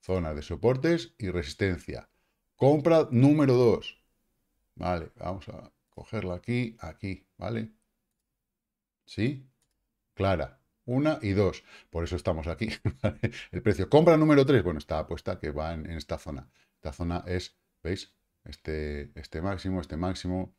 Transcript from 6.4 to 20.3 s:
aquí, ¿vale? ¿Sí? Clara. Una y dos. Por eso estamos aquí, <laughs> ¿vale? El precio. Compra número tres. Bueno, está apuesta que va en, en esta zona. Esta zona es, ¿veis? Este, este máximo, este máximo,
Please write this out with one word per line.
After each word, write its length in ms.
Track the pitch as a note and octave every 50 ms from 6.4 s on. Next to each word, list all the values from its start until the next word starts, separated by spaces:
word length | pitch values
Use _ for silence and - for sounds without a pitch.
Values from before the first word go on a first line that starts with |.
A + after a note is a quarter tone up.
| - - A#2+ A#2+ B2 A2+ - -
aquí, 460 | - E2 D#2+ _ - G2 F#2+ F2 _ _ _ -
¿vale? 340 | F#2 G2 A2+ A2+ A2 A2 - _ _ _ _ _ _ _ _ _ _ _ _ _ _ _ _ _ _ _ _ _ _ _ _ _ _
¿Sí? 440 | - - - G#2 B2+ D3+ C3 - _ _ _ _ _ _ _ _ _ _ _ _ _ _
Clara. 460 | - G2+ G2 F#2+ E2 C#2 - - _ _ _ _ _ _
Una 320 | - B2 C3+ D3 D#3 D#3 - A#2
y 100 | G#2 G2
dos. 320 | G2 G#2 F2+ D#2 - - - - - - _
Por 140 | - E2+ E2+
eso 120 | E2 F2+
estamos 300 | E2 - - F2 D#2+ D#2 E2
aquí, 220 | E2+ - A2+ A2 - - -
<laughs> 180 | - - - -
¿vale? 180 | A2 - - - A2+ - - - - -
El 100 | F2+ -
precio. 280 | G#2+ G2 F#2 F#2+ -
Compra 260 | - D3 D#3+ E3+ E3
número 300 | D#3 D#3 D#3 D3+ C#3 C3+
tres. 160 | C3+ C#3+ A#2 F2
Bueno, 140 | F2+ D#2+ D2+
está 200 | - - D#2+ D#2
apuesta 380 | D#2 - E2+ D#2+ - - F#2 -
que 100 | - D#2 C#2+
va 220 | D2 D#2 E2 E2+
en, 120 | D#2+ D#2
en 120 | D#2 E2 D#2
esta 200 | D2 - E2 D#2+
zona. 320 | - - D2 C2+ - - _ _ _ _ _
Esta 160 | _ - D2+ D2
zona 320 | - F2 E2+ F2 F2 -
es, 320 | F2 F2+ F2+ F2+ - _ _ _ _ _ _ -
¿veis? 340 | E2 F#2+ F#2+ - - _ _ _ _ _ _ - D2+
Este, 640 | D2+ - _ D2+ D#2 D#2 D2+ D2+ D2 D2 C#2+ C#2 -
este 260 | D2+ D2 - - D#2+
máximo, 400 | E2 G2 G2 F2+ - F#2+ F#2 F2+
este 160 | D#2 C#2+ D2+
máximo, 560 | D2+ E2+ F2+ F#2 - - F2+